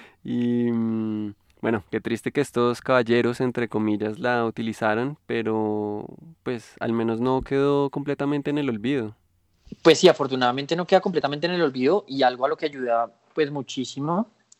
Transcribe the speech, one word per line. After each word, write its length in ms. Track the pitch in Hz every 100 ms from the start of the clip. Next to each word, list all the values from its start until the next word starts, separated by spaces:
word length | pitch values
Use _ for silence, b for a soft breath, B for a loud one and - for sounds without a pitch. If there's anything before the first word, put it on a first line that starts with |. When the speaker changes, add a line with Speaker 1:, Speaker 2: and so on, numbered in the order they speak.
| B _
Speaker 1:
Y, 460 | - 120 120 120 120
mm, 640 | 117 113 110 110 107 104 - _ _
bueno, 220 | 113 113 -
qué 100 | 110
triste 300 | - 113 123
que 100 | 147
estos 400 | 131 123 120 117
caballeros, 600 | - 127 113 120 117 120
entre 280 | 127 120 117
comillas, 520 | 110 107 104 107 107
la 240 | 123 120 113
utilizaran, 720 | 110 113 104 110 110 135 147 -
pero, 800 | 120 110 110 107 107 104 104 - - 165 -
pues, 320 | 127 117 - -
al 140 | 120
menos 280 | 113 113 113
no 220 | 127 131
quedó 480 | 127 139 143 143 139
completamente 580 | 143 143 139 143 147 147
en 100 | 147
el 120 | 139
olvido. 460 | 110 117 143 107 - _ _ _ _ - -
Speaker 2:
Pues 160 | 165 147
sí, 100 | 180
afortunadamente 680 | - 139 131 123 131 143 170
no 100 | 175
queda 140 | 185
completamente 480 | 202 165 139 147 170
en 60 |
el 80 | 180
olvido, 420 | 151 127 131 202 -
y 160 | 135
algo 240 | 127 123 135
a 20 |
lo 80 | 156
que 100 | 156
ayuda, 460 | 139 123 117 113 - _
pues, 160 | - 143
muchísimo 800 | 147 127 135 120 135 151 175 226 _ _